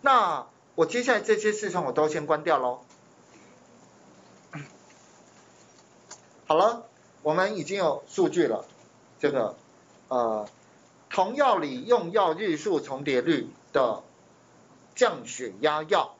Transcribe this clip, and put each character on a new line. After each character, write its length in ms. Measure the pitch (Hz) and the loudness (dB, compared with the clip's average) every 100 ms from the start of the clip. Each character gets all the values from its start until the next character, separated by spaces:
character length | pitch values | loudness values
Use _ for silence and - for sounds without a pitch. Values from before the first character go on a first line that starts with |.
那 460 | 277 254 190 147 - _ _ | 4 4 4 -2 -8 _ _
我 120 | - 160 | 0 0
接 160 | 247 | 2
下 100 | 247 | 2
来 80 | 226 | 0
这 160 | 202 214 | 2 2
些 160 | 214 | 2
视 180 | 208 202 | -2 -4
窗 140 | 175 | -4
我 80 | 143 | -2
都 160 | 123 151 | 0 0
先 160 | 151 | 0
关 180 | 151 151 | -2 -2
掉 140 | 156 147 | 2 2
咯。 260 | 127 127 - - _ _ - - - - - - - - - - - - - 147 139 - - - - - - - - - - - _ - - - _ - - | 0 -4 -14 -20 _ _ -20 -20 -20 -20 -20 -20 -20 -20 -20 -20 -20 -20 -20 -18 -18 -20 -20 -20 -20 -20 -20 -20 -20 -20 -20 -20 _ -20 -20 -20 _ -20 0
好 80 | |
了， 340 | 156 208 233 - _ _ _ | 4 4 0 -12 _ _ _
我 120 | 151 | -2
们 240 | 160 196 208 | 0 0 -2
已 40 | |
经 140 | 151 202 | -6 -2
有 260 | 175 139 - | -2 -2 -6
数 220 | - - | -2 0
据 160 | 175 143 | 2 0
了， 180 | 104 - - - _ _ _ | 0 -8 -20 -20 _ _ _
这 100 | 143 | -2
个， 240 | 135 107 - _ _ _ - _ | 0 -4 -6 _ _ _ -20 _
呃， 400 | 127 117 107 104 _ _ - _ _ _ | -2 -2 -2 -6 _ _ -20 _ _ _
同 240 | - 190 | -2 0
药 240 | 262 277 202 | 2 2 2
理 260 | 151 127 | -2 -6
用 260 | 190 240 170 | 2 2 2
药 220 | 208 185 | 0 2
日 240 | 160 214 151 | 0 -2 -2
数 240 | 208 160 | 0 -2
重 240 | - 135 | -2 -8
叠 160 | 143 131 | 0 0
率 300 | 131 147 - - - | 2 -2 -2 -14 -4
的 280 | 143 123 104 - _ _ _ _ - _ - _ | 0 0 -2 -10 _ _ _ _ -20 _ -20 _
降 320 | - 240 160 110 | 0 0 0 -12
血 260 | - 123 95 | -12 -12 -4
压 220 | 147 151 | -2 -2
药。 320 | 160 190 131 - | 0 0 0 -8